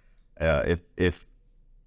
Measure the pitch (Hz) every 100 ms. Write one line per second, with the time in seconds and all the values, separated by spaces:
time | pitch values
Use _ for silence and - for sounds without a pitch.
0 | _ _ _ - 80 73 - 87 - -
1 | 92 - - - _ _ _ -